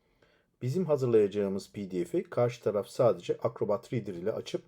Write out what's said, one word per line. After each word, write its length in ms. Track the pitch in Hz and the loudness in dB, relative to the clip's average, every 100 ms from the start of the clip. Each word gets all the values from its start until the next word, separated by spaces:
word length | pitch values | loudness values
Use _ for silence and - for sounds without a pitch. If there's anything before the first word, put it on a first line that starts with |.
| _ _ _ _ _ _ | _ _ _ _ _ _
Bizim 240 | 123 170 160 | -4 -2 0
hazırlayacağımız 840 | 143 127 113 101 101 98 95 - | 0 4 6 4 2 -2 -2 -6
P 180 | 107 95 | -8 -4
D 140 | 90 | -4
F'i 180 | 87 170 | -2 -2
karşı 400 | 220 - 120 - | -2 0 0 0
taraf 240 | 117 101 - | -2 -2 -2
sadece 520 | - 120 90 - 117 | 2 4 2 -2 -2
Acrobat 500 | 117 - 104 101 - | -4 -2 -2 -2 -2
Reader 220 | 123 101 | -6 -4
ile 180 | 87 95 | -6 -4
açıp 300 | - - 175 | -4 -6 -8